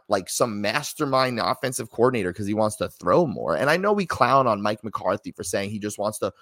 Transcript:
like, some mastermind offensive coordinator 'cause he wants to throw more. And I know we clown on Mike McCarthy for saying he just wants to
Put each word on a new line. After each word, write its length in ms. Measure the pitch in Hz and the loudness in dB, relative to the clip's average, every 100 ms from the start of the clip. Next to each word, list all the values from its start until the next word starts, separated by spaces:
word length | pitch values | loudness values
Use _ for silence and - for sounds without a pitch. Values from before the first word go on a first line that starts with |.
| - | 0
like, 220 | 101 95 | -2 0
some 320 | - 123 104 | 0 0 0
mastermind 800 | 104 127 143 - 147 131 131 117 | -2 -2 -4 -4 0 2 2 0
offensive 500 | 92 127 127 131 117 | -2 -2 -4 -6 -6
coordinator 420 | - 123 123 90 | 2 2 4 -2
'cause 140 | 87 101 | -4 -2
he 80 | |
wants 220 | 104 107 - | 0 0 0
to 140 | 92 | -6
throw 360 | - 87 147 160 | -4 2 4 4
more. 300 | 58 58 80 | -2 -2 0
And 160 | 131 | 2
I 60 | 170 | 2
know 140 | 202 | 2
we 140 | 208 180 | 0 0
clown 400 | - 120 135 127 | 0 4 4 4
on 160 | 101 | 2
Mike 220 | 104 110 | 0 -4
McCarthy 480 | 113 - 92 104 - | -6 -4 -2 -2 -4
for 120 | - | -10
saying 280 | 107 104 98 | -4 -4 -4
he 80 | 107 | -6
just 180 | 104 - | -6 -4
wants 220 | 104 110 | -4 -2
to 120 | 104 - | -6 -6